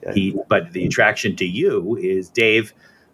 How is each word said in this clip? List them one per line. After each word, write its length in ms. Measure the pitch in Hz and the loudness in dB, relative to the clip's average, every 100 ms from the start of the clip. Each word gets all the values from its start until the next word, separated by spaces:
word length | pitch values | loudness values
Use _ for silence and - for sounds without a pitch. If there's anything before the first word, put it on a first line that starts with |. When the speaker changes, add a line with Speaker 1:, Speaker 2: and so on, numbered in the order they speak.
Speaker 1:
Yeah. 80 | - | -4
Speaker 2:
he, 220 | 101 95 95 - | -2 0 -2 0
but 240 | 101 85 | 0 0
the 120 | 92 87 | -4 -2
attraction 520 | - 107 104 107 87 | 2 2 2 -4 -2
to 80 | 90 | -4
you 520 | 98 190 107 90 113 | 0 0 0 -2 -4
is, 260 | 92 95 92 | -2 -2 -2
"Dave, 460 | - 113 110 110 _ _ _ _ | 0 4 4 0 _ _ _ _